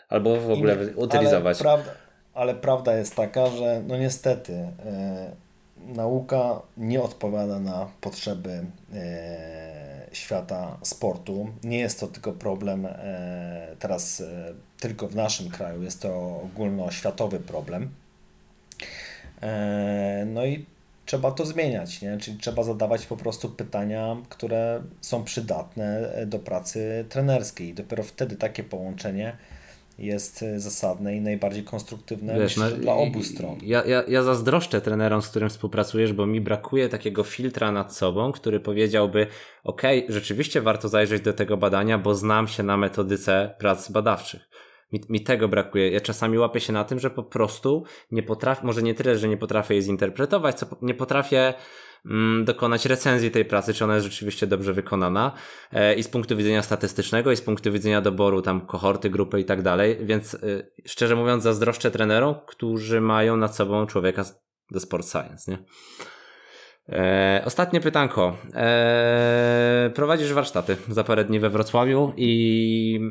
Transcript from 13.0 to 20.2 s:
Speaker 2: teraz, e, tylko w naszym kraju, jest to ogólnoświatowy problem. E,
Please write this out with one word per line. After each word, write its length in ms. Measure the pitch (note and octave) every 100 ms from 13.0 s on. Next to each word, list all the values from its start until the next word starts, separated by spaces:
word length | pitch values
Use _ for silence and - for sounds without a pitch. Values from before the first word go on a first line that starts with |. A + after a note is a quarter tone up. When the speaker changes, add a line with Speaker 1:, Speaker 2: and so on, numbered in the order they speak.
| G2 F2+ F2+ F2+ F2 E2+ E2 D#2+
Speaker 2:
teraz, 420 | G2 F#2+ - -
e, 340 | E2 F2 E2+ - - -
tylko 280 | A#2 G#2+ G2+
w 60 | G#2
naszym 340 | A2 - F2+
kraju, 320 | - F2 E2+
jest 200 | F2+ -
to 380 | G2 F2+ F2+ E2
ogólnoświatowy 960 | F#2 G2+ G#2 G2 F2+ - G2 - G#2 F2+
problem. 500 | - D#2 D2+ F2+ C3+ - _ _ _ _ _ _ _ - - - - - - -
E, 800 | G#2+ G#2+ G#2 G#2 G2+ G2+ G2+ G2+